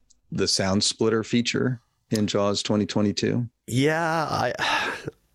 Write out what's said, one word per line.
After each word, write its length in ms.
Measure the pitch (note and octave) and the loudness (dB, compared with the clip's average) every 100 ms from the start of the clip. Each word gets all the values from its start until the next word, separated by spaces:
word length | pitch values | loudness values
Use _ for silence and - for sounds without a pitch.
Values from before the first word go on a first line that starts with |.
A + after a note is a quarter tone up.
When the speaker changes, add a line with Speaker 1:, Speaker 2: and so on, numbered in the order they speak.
| _ _ _ | _ _ _
Speaker 1:
the 140 | - F#2+ | -2 0
sound 340 | - F#2+ G2 | 0 2 2
splitter 400 | - - A2+ A2 | 0 0 2 2
feature 560 | G#2+ A#2+ A#2 A2+ B2+ B2 _ _ _ | 2 0 0 0 -2 -4 _ _ _
in 160 | G#2+ G2+ | -2 0
jaws 340 | G#2 G2+ G2+ | 2 0 0
twenty 240 | - G#2 G2 | 0 0 0
twenty-two? 600 | A2 G#2 F#2+ G#2+ A#2 A#2+ - - | 0 0 0 0 0 -4 -8 -4
Speaker 2:
Yeah, 580 | A#2+ C#3+ D#3+ E3 E3 D3 | 0 2 2 0 0 0
I, 240 | D3+ A#2+ - | 0 -2 -2
<sighs> 360 | - - - - - - _ | -2 -2 -4 -8 -12 -14 _